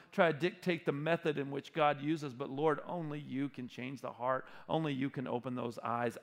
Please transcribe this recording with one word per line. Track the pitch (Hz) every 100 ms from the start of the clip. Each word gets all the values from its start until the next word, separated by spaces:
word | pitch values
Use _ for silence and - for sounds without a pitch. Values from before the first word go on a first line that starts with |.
| -
try | - 165
to | 143
dictate | 180 - 180 170 -
the |
method | 143 156 165 160 143
in | 139
which | 139 -
God | 160 147 139
uses, | 143 160 147
but | 120 131
Lord, | 135 156 139 -
only | 175 151 147
you | 135 127 143
can | 135 120
change | - 127 131
the | 131
heart. | - 123 131 - - -
Only | 160 156
you | 135 135
can | 139 127
open | 120 131 123
those | 120 113
eyes. | 117 120 120 -